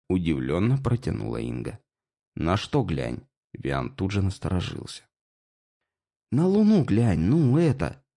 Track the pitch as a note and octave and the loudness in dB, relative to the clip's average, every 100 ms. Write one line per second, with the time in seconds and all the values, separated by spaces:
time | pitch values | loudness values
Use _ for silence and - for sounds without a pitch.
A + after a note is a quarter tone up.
0 | - F#2 E2 C#2 B1+ E2+ A2+ C3+ B2+ A#2+ | -2 0 0 0 0 0 2 0 0 -2
1 | - - G#1+ A#2 A#2 A#2+ - G#2+ _ _ | -2 -4 -4 -6 -6 -6 -8 -12 _ _
2 | _ _ _ - D#2+ G2+ - D3 F#2 C#2+ | _ _ _ -4 0 0 0 -2 -2 -2
3 | A#1+ B1 - _ _ - C#2 C#2 A#1+ - | -4 -8 -14 _ _ -10 -6 -4 -6 -4
4 | F#2+ G2+ F#2+ - - F2+ - - - - | -2 0 -2 -2 -4 -4 -4 -8 -12 -16
5 | _ _ _ _ _ _ _ _ _ _ | _ _ _ _ _ _ _ _ _ _
6 | _ _ _ B2 F#3 G3+ G#3+ G#3 - G#2 | _ _ _ 0 2 4 4 4 4 2
7 | A#2 D#2 F2 E3 B2+ D3 E3 - D2+ - | 4 2 2 4 4 4 2 0 -4 -8
8 | _ | _